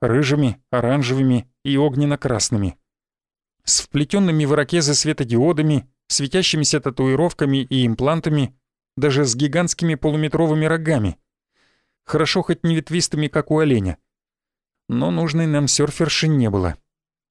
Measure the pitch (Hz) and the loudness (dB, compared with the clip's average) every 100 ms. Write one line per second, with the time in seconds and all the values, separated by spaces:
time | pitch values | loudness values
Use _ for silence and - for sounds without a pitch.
0 | 120 123 139 147 135 101 _ 127 117 143 | 0 2 2 2 0 -2 _ -2 0 0
1 | 123 131 131 123 - _ 139 139 147 131 | 0 0 2 2 -2 _ -2 0 0 0
2 | 147 143 131 110 - 110 95 - _ _ | 0 -2 -2 -2 -2 -2 -2 -6 _ _
3 | _ _ _ _ _ _ - - - 143 | _ _ _ _ _ _ -4 -4 -2 -4
4 | 147 202 190 156 143 147 139 175 143 143 | -2 0 2 2 2 0 0 0 0 0
5 | 147 151 123 117 147 151 156 143 - _ | 0 -2 0 2 2 2 2 0 -2 _
6 | - - 139 185 - 156 143 151 139 127 | -8 -4 -2 -2 0 0 0 0 -2 0
7 | 131 131 170 - 147 135 123 131 123 110 | 0 2 0 0 0 0 0 0 0 0
8 | 131 165 160 151 131 - _ _ _ - | 0 0 0 0 0 -4 _ _ _ -2
9 | 143 135 139 117 147 170 175 - 170 156 | 0 2 0 0 0 0 -2 -2 -2 0
10 | 156 151 151 156 165 156 156 165 156 147 | 0 0 0 0 0 2 0 0 0 0
11 | 101 - _ _ _ _ _ _ _ _ | 0 -4 _ _ _ _ _ _ _ _
12 | - 151 156 190 170 165 165 160 - 170 | -4 -2 0 0 -2 -2 0 -2 -2 -4
13 | - 147 151 156 147 156 156 120 92 80 | -2 -2 -2 -4 0 0 2 2 0 -4
14 | _ _ _ _ _ _ _ _ - 120 | _ _ _ _ _ _ _ _ -6 -4
15 | 160 170 165 156 160 147 139 - 147 - | -2 -2 -2 0 0 0 0 0 0 0
16 | 156 - 160 147 113 98 90 73 _ _ | -2 0 0 2 2 0 -2 -4 _ _
17 | _ _ _ | _ _ _